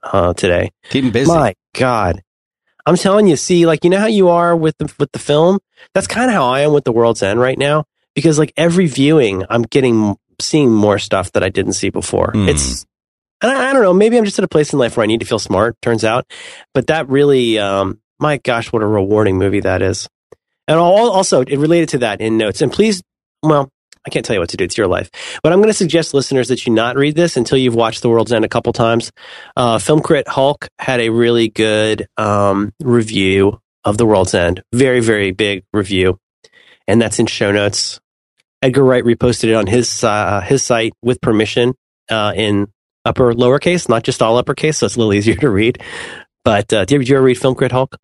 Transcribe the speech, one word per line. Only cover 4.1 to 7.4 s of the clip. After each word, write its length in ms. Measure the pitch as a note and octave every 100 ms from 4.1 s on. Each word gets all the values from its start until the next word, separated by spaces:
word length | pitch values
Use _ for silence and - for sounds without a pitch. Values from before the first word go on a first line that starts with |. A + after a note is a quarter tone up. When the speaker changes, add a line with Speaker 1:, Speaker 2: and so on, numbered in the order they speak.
| G#3+ F3+
Speaker 1:
are 260 | E3+ E3+ E3+
with 220 | D#3+ -
the, 120 | D3+ -
with 140 | D3
the 80 | -
film? 400 | - D3 E3+ G3 _ _ -
That's 140 | F#3+ -
kinda 240 | G#3+ B3+
how 140 | G3+ B2
I 160 | C3
am 100 | D3
with 120 | D3 C3+
The 80 |
World's 280 | A#2 A#2 A2+
End 140 | F#2+
right 180 | A2